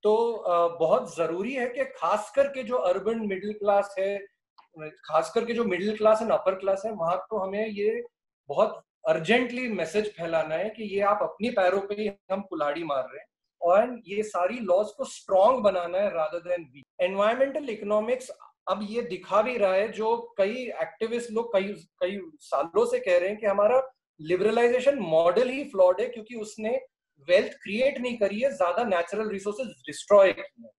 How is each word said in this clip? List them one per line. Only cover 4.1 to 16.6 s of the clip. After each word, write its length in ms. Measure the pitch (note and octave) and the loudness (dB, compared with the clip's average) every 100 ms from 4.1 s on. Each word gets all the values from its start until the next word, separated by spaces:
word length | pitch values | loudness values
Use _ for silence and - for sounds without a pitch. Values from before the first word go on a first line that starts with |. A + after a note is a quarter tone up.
| G3+ G3 _ _ _ _ D#3+ | -4 -10 _ _ _ _ -16
खास 520 | D#3 - - D#3 E3 A#3 | -16 -16 -2 0 0 -2
करके 180 | A3 | -2
जो 100 | A#3 | -2
middle 340 | G#3+ F3+ G3+ G#3+ | 0 0 -2 2
class 220 | G#3+ A3 | 4 4
and 120 | A3+ | 2
upper 220 | - F#3 F#3+ | 0 0 -2
class 240 | G3 G3 A3 | -2 -2 -2
है, 60 | |
वहां 260 | G#3 E3 F#3 | -2 -2 -2
तो 200 | - G#3+ | -4 -6
हमें 300 | F#3+ G3+ A3 | -4 -4 -6
ये 360 | G3+ G#3 A#3+ A#4+ _ _ _ _ | -2 -2 -2 -8 _ _ _ _
बहुत 360 | C#3+ G#3+ - _ _ D#3+ | 0 0 0 _ _ -2
urgently 600 | D#3+ E3 A#3 B3+ B3 B3+ | -2 2 0 0 -6 -6
message 460 | G3+ D#3+ G#3 G#3 | -4 -2 -2 -4
फैलाना 420 | - E3 E3 D#3 D#3+ | -6 -4 -2 -2 -4
है 140 | G3+ | -4
कि 140 | A3 | -6
ये 180 | G#3 G3 | -6 0
आप 180 | G3+ G#3 | 2 2
अपनी 280 | F3 - A3+ | 0 -4 -4
पैरों 320 | A#3 F#3 G3 | 2 2 2
पे 140 | G3 G#3 | -4 -6
ही 160 | G#3+ G3+ _ | -6 -8 _
हम 100 | G3 | -8
कुल्हाड़ी 420 | G3+ E3+ D3 D3 | -6 -4 -4 -4
मार 200 | E3 C#3 | -4 -4
रहे 160 | B2+ C3 | -4 -12
हैं, 80 | - _ _ _ | -20 _ _ _
और 400 | F3 F#3 B3 A#3+ - | 4 4 4 -2 -10
ये 160 | G3+ | -6
सारी 360 | G#3 F3+ F3+ B3 | -4 -2 -2 -4
laws 280 | G3+ F3+ G#3 | 0 0 0
को 160 | - | -6
strong 560 | B3+ - - F#3+ G#3 C4 | -12 -12 0 4 6 4
बनाना 380 | G#3 F3+ F3 F3+ | 2 0 -2 -2
है 140 | G3+ | -2
rather 280 | E3 D#3 E3+ | -2 -4 -6
than 200 | E3 | -6
weak। 240 | F3+ | -6